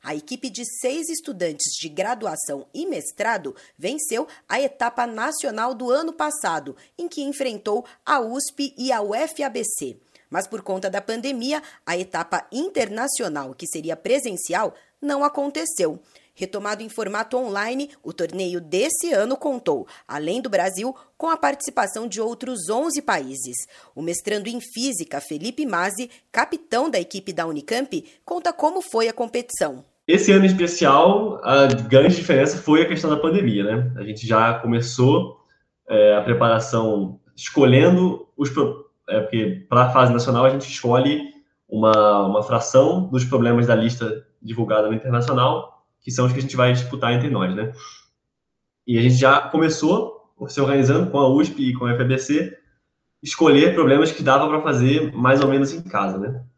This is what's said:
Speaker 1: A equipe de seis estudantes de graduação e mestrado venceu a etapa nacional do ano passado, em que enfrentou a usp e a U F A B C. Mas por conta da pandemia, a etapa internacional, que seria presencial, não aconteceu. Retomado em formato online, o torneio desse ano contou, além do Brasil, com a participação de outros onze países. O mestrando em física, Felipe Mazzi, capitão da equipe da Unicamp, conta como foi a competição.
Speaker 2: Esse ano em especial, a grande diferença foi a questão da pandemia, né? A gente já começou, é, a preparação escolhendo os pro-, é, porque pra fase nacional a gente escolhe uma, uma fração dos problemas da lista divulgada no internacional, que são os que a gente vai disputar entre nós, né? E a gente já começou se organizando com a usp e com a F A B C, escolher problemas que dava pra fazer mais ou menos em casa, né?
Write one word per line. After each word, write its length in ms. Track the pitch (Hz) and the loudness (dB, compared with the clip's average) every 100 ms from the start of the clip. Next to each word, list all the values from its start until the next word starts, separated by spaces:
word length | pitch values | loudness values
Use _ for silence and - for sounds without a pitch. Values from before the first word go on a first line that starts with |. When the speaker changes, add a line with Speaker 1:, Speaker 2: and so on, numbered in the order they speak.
Speaker 1:
A 120 | - | -10
equipe 340 | 151 - 254 269 | -12 -10 -12 -12
de 140 | 202 233 - | -12 -12 -6
seis 300 | 254 294 330 | -6 -4 -6
estudantes 600 | 320 - 208 175 147 - - | -10 -10 -6 -6 -4 -6 -6
de 100 | 165 | -10
graduação 760 | 151 190 240 208 156 - 139 135 | -6 -6 -4 -6 -8 -8 -10 -10
e 120 | - 349 | -10 -8
mestrado 680 | 247 151 - 214 220 147 - - _ | -8 -8 -6 -4 -4 -6 -14 -20 _
venceu 480 | 170 285 - 226 320 - _ | -8 -6 -6 -6 -8 -12 _
a 120 | 226 | -4
etapa 460 | 277 277 240 240 240 | -4 -2 -6 -4 -6
nacional 680 | 220 247 302 277 214 233 | -4 -6 -6 -6 -4 -6
do 160 | 247 247 | -6 -2
ano 220 | 262 320 | -2 -2
passado, 640 | 330 302 294 196 165 143 131 _ _ | -6 -6 -4 -4 -4 -6 -18 _ _
em 80 | 339 | -12
que 160 | - | -8
enfrentou 600 | 277 285 269 214 214 214 240 _ | -8 -6 -6 -6 -4 -4 -6 _
a 140 | - 294 | -4 -2
usp 540 | 226 247 - - 277 - | -2 -6 -8 -8 -10 -6
e 120 | 254 | -4
a 120 | 240 | -2
U 120 | 208 | -2
F 280 | 214 311 - | -4 -4 -6
A 60 | 277 | -8
B 120 | 226 | -6
C. 360 | 220 - 135 113 _ _ _ | -8 -8 -10 -12 _ _ _
Mas 140 | 170 190 | -6 -6
por 160 | - | -10
conta 260 | - 190 190 | -8 -6 -4
da 120 | 196 | -6
pandemia, 600 | 196 226 247 262 240 294 294 - | -8 -8 -6 -6 -6 -6 -8 -20
a 140 | - 175 | -8 -8
etapa 480 | 185 170 165 180 - | -6 -8 -6 -6 -6
internacional, 1000 | 226 359 381 226 214 262 - 220 151 135 | -8 -6 -4 -6 -4 -6 -4 -6 -8 -10
que 140 | 131 170 | -12 -12
seria 300 | 165 156 160 | -10 -8 -8
presencial, 760 | 196 262 240 180 - 175 214 - _ _ | -2 -2 -2 -8 -6 -4 -4 -8 _ _
não 220 | 285 285 | -6 -2
aconteceu. 760 | 285 294 285 285 320 - 170 147 _ _ _ _ | -2 -2 -6 -6 -8 -4 -4 -4 _ _ _ _
Retomado 480 | 190 202 208 208 | -10 -8 -8 -8
em 40 | 220 | -10
formato 480 | - 208 208 226 254 | -10 -8 -6 -4 -4
online, 540 | 254 196 214 262 285 _ | -4 -6 -4 -6 -8 _
o 120 | - | -16
torneio 480 | - 170 180 185 175 | -8 -6 -4 -6 -6
desse 520 | 160 175 269 311 349 | -4 -2 -2 -2 -2
ano 240 | 254 214 269 | 0 0 -2
contou, 520 | 302 254 - 143 - - _ | -4 -4 -2 -4 -4 -18 _
além 340 | 147 151 214 | -10 -6 -6
do 80 | 247 | -2
Brasil, 460 | 196 190 180 226 262 _ _ | -2 -2 -4 -8 -10 _ _
com 100 | 320 | -4
a 80 | 320 | -2
participação 680 | 285 277 - - 202 220 233 | -2 -2 -6 -4 -4 -4 -10
de 140 | 196 | -6
outros 480 | 220 233 254 247 165 | -6 -6 -10 -8 -4
onze 340 | 214 330 285 | -4 -2 -4
países. 540 | - 190 131 135 127 123 - - _ | -2 -4 -4 -12 -12 -12 -14 -18 _
O 80 | - | -12
mestrando 460 | 165 175 - 208 202 | -8 -6 -6 -6 -6
em 140 | 240 | -10
física, 600 | 233 - 262 220 165 139 | -12 -6 -6 -6 -8 -10
Felipe 460 | - 147 190 262 302 | -8 -10 -10 -6 -4
Mazzi, 420 | 175 185 196 240 - _ | -2 -4 -6 -12 -14 _
capitão 580 | - 262 330 - 226 311 | -4 -2 -4 -4 -2 0
da 120 | 226 | -2
equipe 320 | 175 196 190 | -4 -10 -10
da 120 | 170 | -6
Unicamp, 600 | 165 151 - 233 277 170 - _ | -6 -6 -6 -6 -4 -8 -10 _
conta 280 | - 349 349 | -10 -4 -4
como 280 | 339 302 370 | 0 -2 -2
foi 280 | 359 226 226 | -4 -2 -2
a 40 | |
competição. 720 | 226 - - 240 - 156 127 - _ - | -2 -6 -6 -8 -4 -4 -4 -18 _ 2
Speaker 2:
Esse 240 | 175 - | 2 6
ano 140 | 196 | 6
em 40 | 190 | 6
especial, 920 | 185 175 - 151 139 175 208 220 - | 4 0 2 4 6 6 4 0 -4
a 240 | - 139 135 | 2 6 6
grande 480 | 113 - 131 143 | 4 6 6 8
diferença 420 | 175 - 135 147 - | 4 2 4 4 0
foi 260 | - 156 | 2 4
a 40 | 165 | 4
questão 240 | 160 160 | 0 0
da 60 | 151 | 0
pandemia, 480 | 160 185 135 101 | 2 2 2 0
né? 280 | 101 113 123 123 | 0 -2 -2 -4
A 80 | |
gente 200 | 104 104 | -10 -10
já 300 | 110 110 113 113 | 0 2 2 0
começou, 800 | 117 117 120 - 127 160 185 - _ _ _ _ - | -2 -2 -2 2 4 4 0 -10 _ _ _ _ -2
é, 260 | 107 104 | 6 6
a 80 | 104 | 6
preparação 960 | 110 120 120 113 - 117 110 104 95 - _ | 2 2 4 2 2 0 0 0 -4 -8 _
escolhendo 920 | - - - 131 127 160 180 180 - - - | -16 -6 4 6 8 6 6 2 -2 -12 -6
os 120 | 135 | -4
pro-, 400 | 151 139 - - _ - | 0 -2 -2 -16 _ -4
é, 100 | 107 | -2
porque 440 | 107 117 104 92 - | -2 -2 -2 -4 0
pra 220 | 120 123 | 2 4
fase 220 | 131 123 | 6 4
nacional 320 | 120 120 120 | 4 2 4
a 60 | 131 | 4
gente 200 | 139 - | 2 -4
escolhe 500 | - 120 123 139 302 - - _ _ _ | -6 0 2 2 0 -6 -16 _ _ _
uma, 600 | 107 110 110 104 101 98 | 2 4 6 6 6 4
uma 140 | 107 | 0
fração 640 | 104 117 - 131 147 185 185 | 0 -2 4 4 6 2 0
dos 160 | 127 | -2
problemas 420 | 123 131 120 120 120 | 0 2 4 4 4
da 80 | |
lista 500 | 117 113 - 113 107 - _ | 2 2 -2 -6 -6 -12 _
divulgada 460 | 113 113 110 110 107 | -12 -4 0 2 0
no 80 | |
internacional, 880 | 113 131 123 120 131 131 156 - _ _ _ | -2 -2 -2 0 2 2 0 -6 _ _ _
que 120 | - | -10
são 140 | 127 127 | 0 0
os 60 | |
que 60 | 127 | 0
a 40 | |
gente 120 | 131 | -4
vai 180 | 127 123 | 2 2
disputar 400 | 123 - 135 120 | 2 -2 -4 -2
entre 160 | 123 135 | 0 0
nós, 240 | 117 92 | -2 -2
né? 200 | 95 110 - - - _ _ _ _ _ _ _ _ - | -2 -6 -10 -20 -20 _ _ _ _ _ _ _ _ -2
E 100 | 117 | 4
a 60 | |
gente 140 | 120 127 | 6 6
já 240 | 131 139 | 6 4
começou 920 | 147 156 160 - 156 202 - - _ _ - | 2 0 0 2 0 0 -2 -10 _ _ -12
se 140 | - | -2
organizando 500 | 135 139 127 151 175 | 0 4 4 4 2
com 80 | 143 | 2
a 100 | 131 | 4
usp 300 | 139 156 - | 4 2 0
e 140 | 131 | -2
com 120 | 123 123 | -2 -2
a 60 | |
F 80 | 120 | 0
A 20 | |
B 140 | 127 131 | 0 0
C, 380 | - 151 180 - _ _ _ _ _ _ | 0 -2 -2 -8 _ _ _ _ _ _
escolher 540 | - - 160 139 165 | -12 2 6 8 6
problemas 380 | - 143 139 160 | 4 4 6 4
que 100 | - | 2
dava 260 | 135 135 151 | 2 4 4
pra 140 | 151 | 0
fazer 500 | 151 131 127 151 151 | 0 2 4 2 0
mais 280 | - 127 135 | 0 4 4
ou 80 | 135 | 4
menos 260 | 139 139 | 2 0
em 80 | 165 | -4
casa, 340 | - 104 98 95 | -6 -4 -2 -4
né? 280 | 104 127 - | -6 -8 -12